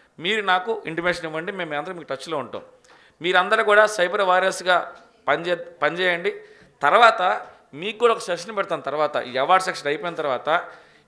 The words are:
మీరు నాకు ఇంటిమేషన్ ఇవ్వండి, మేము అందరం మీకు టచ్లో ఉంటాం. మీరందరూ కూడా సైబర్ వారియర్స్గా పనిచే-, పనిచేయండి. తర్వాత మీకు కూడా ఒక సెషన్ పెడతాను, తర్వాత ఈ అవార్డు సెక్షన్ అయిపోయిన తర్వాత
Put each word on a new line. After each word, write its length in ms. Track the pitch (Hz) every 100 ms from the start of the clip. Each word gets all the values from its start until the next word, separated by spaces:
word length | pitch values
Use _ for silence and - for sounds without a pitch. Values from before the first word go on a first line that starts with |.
| _ -
మీరు 240 | 170 220
నాకు 400 | 196 185 202 226 -
ఇంటిమేషన్ 400 | 160 175 170 160
ఇవ్వండి, 260 | 156 175
మేము 220 | 196 165
అందరం 220 | 147 165 180
మీకు 180 | 143
టచ్లో 240 | 135 170 151
ఉంటాం. 240 | 117 104 - - _ - _ -
మీరందరూ 420 | 170 180 190 220
కూడా 220 | 208 208 214
సైబర్ 340 | 208 180 208
వారియర్స్గా 760 | 190 185 190 180 180 175 - - - _ -
పనిచే-, 360 | 151 170 170 - -
పనిచేయండి. 580 | 147 170 180 175 185 - - - - -
తర్వాత 640 | 143 196 233 - 185 214 - - _
మీకు 240 | 139 196 220
కూడా 140 | 233
ఒక 60 | 220
సెషన్ 380 | - 175 214 208
పెడతాను, 260 | 185 160
తర్వాత 340 | 143 147 151 139
ఈ 200 | 120 123
అవార్డు 280 | 147 185
సెక్షన్ 220 | 185 - 143
అయిపోయిన 280 | 156 175
తర్వాత 500 | 160 147 123 147 131 - - - _